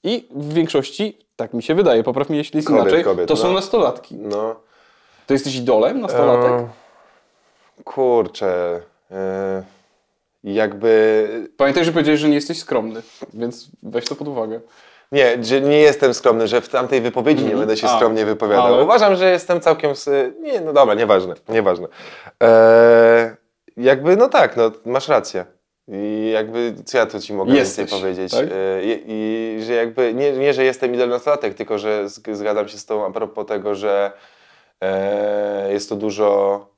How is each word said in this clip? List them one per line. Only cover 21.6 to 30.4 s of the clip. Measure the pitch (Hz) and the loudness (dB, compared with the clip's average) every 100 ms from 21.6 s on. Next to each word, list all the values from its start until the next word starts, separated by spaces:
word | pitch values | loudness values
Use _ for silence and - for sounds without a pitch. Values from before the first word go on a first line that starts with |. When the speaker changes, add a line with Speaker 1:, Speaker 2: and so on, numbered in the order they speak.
| 98 90 87 - - - - _ | 0 -2 -6 -16 -20 -20 -20 _
Speaker 2:
E, | 113 113 113 117 117 117 117 117 117 110 _ _ - - | 6 8 8 8 8 8 8 6 2 -8 _ _ -20 0
jakby, | 127 135 147 196 | 2 2 2 4
no | 262 | 4
tak, | - 147 117 | 4 2 2
no, | 113 110 | -2 -2
masz | 113 131 147 | -6 -6 0
rację. | 127 - 95 90 _ _ _ - | -2 0 -10 -10 _ _ _ -16
I | 98 104 107 110 | -10 -8 -6 -2
jakby, | 110 110 117 120 - | -2 -4 -6 -6 -8
co | - 127 | -4 -2
ja | 113 | -2
tu | 104 | -4
ci | - | -10
mogę | 104 95 | -6 2
Speaker 1:
Jesteś, | 139 - - | 2 2 -6
Speaker 2:
więcej | 95 98 | -6 -4
powiedzieć? | 95 92 92 | -6 -6 -4
Speaker 1:
tak? | 113 | -4
Speaker 2:
E, | - 95 95 95 | -4 -4 -4 -2
i, | 101 104 - | -4 -6 -6
i | 110 110 113 113 110 | -8 -6 -6 -6 -8
że | 110 | -4
jakby, | 120 117 113 123 | -2 -2 -2 -2
nie, | 117 143 | 0 -2
nie, | 131 | 0